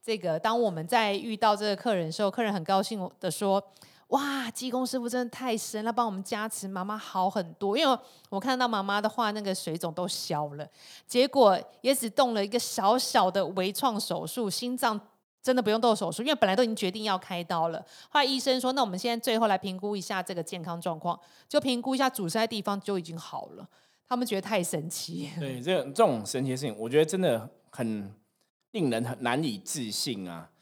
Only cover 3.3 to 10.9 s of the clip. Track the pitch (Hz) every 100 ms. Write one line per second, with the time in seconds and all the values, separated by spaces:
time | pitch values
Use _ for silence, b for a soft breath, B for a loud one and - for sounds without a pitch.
3.3 | - 196 196 196 B B B _ 269 285
4.3 | 277 233 - 254 247 254 262 233 254 240
5.3 | - 254 233 - 214 220 233 233 190 190
6.3 | 214 220 - 196 190 190 214 - 190 185
7.3 | 202 170 165 196 240 294 240 B B B
8.3 | 196 254 254 247 214 196 208 208 - 220
9.3 | 214 202 190 170 165 170 160 170 - -
10.3 | 151 147 143 - B B